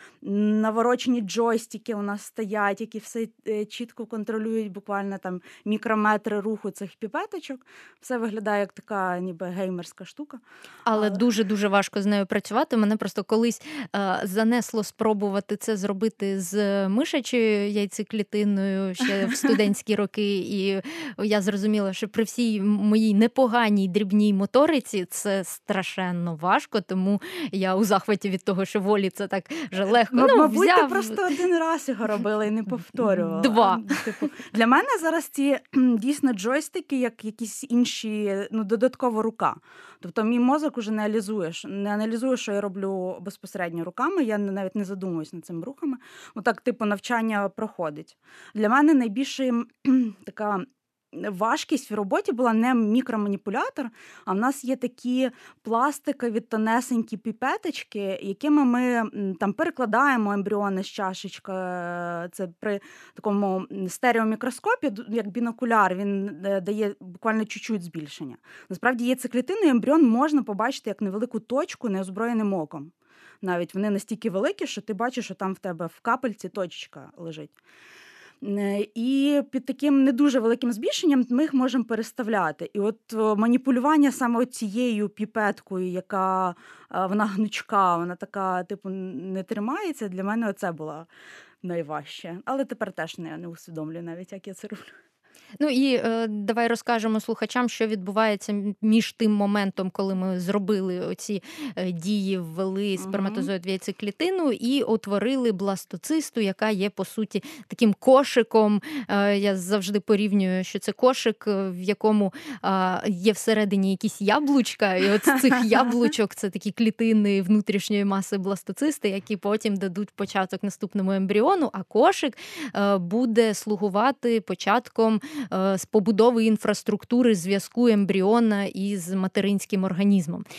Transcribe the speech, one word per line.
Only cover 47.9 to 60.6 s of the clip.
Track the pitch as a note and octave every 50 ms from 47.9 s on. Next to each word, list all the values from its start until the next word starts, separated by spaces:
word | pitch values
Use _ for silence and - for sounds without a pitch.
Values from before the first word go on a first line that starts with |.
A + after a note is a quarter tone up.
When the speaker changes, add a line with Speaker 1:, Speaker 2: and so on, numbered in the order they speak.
| D3+ D3 E3 - _ _ _ _ - - - - -
Speaker 1:
Для | G#3+ G3+ G#3+
мене | B3 C#4 D4 D#4+ D#4
найбільша, | C4 A#3+ A3 G3 B3+ C#4 - - - C4 B3+ A#3 A#3 A#3+ - _ _ -
кхм, | C#4 C4 C4 A#3+ G#3+ F#3+ - -
така | - - - G#3+ G#3 G3+ F#3 E3+ - _ _ _ _ _ _ _ _ -
важкість | E3+ F#3 G#3+ F#3+ F3 G#3+ A3+ C#4 D#4 - - - - - -
в | G#3+
роботі | G#3+ G3+ F#3+ C#4+ F#4+ - F#4+
була | C4 A3+ B3+ A#3 A3
не | A3 A3+ B3+ B3+
мікроманіпулятор, | A#3 A3 G#3 A3 B3+ B3+ B3 A3+ G#3+ G#3 G3+ G3+ G3+ - G#3 G3+ C4+ G#4 C5 - D#4 C4 A3+ - - - - - - -
а | - F#3
в |
нас | G3+ A#3+ C4+ C#4 - -
є | B3 C4
такі | B3+ B3+ B3 B3+ - - B3 B3+ C4 C4 A#3+ - - - - - _
пластикові | - G#3+ A3+ A3+ C4 D4 C#4 - - D4 C#4 - B3 A#3 G#3 A3+
тонесенькі | A3 - A3+ A3 A3 A3 A3+ B3+ B3 - B3 A3+ A3 - A3
піпеточки, | F3+ - A3+ G#3+ - B3+ C#4 F#4 G#4+ - E4 - - - - - G#3 G3 F#3+ F#3+ -
якими | - G3 G3 - C#4 D4+ D4 D4 C#4
ми, | B3 A#3+ B3
м, | B3 B3 A#3+ A#3 A3 - - G#3 G3 F#3+ F3+ -
там | G#3 G3+ G3
перекладаємо | - E4 F4 - - B3 G#3+ G#3+ A#3+ C#4 C#4+ C4 A3+ G#3+ G3+ G3+
ембріони | G3+ F#3 G3+ G#3 G3+